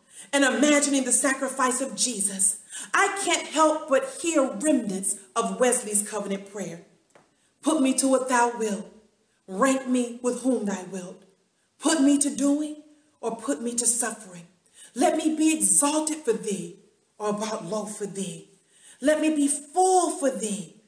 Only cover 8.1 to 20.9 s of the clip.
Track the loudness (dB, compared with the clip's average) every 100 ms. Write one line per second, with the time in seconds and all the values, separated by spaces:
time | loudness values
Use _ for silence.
8.1 | 2 2 2 2 0 -4 -4 -8 -18 _
9.1 | _ _ _ -10 0 2 2 0 0 0
10.1 | -4 -4 -2 0 0 -2 -4 -8 -10 -12
11.1 | -16 -20 _ _ _ _ _ 0 4 4
12.1 | 4 2 0 0 2 -2 -8 -18 _ _
13.1 | _ -8 -8 -6 -4 -4 -2 0 0 -2
14.1 | -6 -16 -18 -20 _ _ -20 -14 0 2
15.1 | 2 0 2 2 2 2 4 2 0 -2
16.1 | -4 -2 -2 -2 -6 -8 -14 _ _ _
17.1 | -8 -6 -4 -4 -6 -6 -6 -6 -8 -8
18.1 | -8 -8 -10 -18 _ _ _ -20 -2 2
19.1 | 4 2 2 2 0 -4 2 6 6 4
20.1 | 0 0 0 -6 -6 -10 -18 _